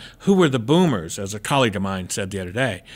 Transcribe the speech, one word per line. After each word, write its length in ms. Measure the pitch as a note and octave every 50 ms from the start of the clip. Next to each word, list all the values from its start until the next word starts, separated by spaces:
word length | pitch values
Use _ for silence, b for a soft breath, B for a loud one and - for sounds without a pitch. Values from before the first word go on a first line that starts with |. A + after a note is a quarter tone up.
| B B B B
who 160 | - - G3
were 120 | F#3 F#3 D3+
the 120 | B2+ B2+
boomers? 580 | G#2+ A2+ D3+ F3 F#3 E3+ B2+ F#2+ D#2 E2+ - -
As 160 | G2+ F#2+ G2+
a 60 | G#2+
colleague 360 | - - D3 C#3 C3 A#2 F#2+
of 60 | G#2
mine 280 | G2 G2 F#2+ F#2 F2+ F2+
said 180 | - - G2+ F#2
the 100 | F#2+ G2
other 120 | F#2 F2+
day, 320 | F#2 A#2 C3+ B2 G2 F2+ - B B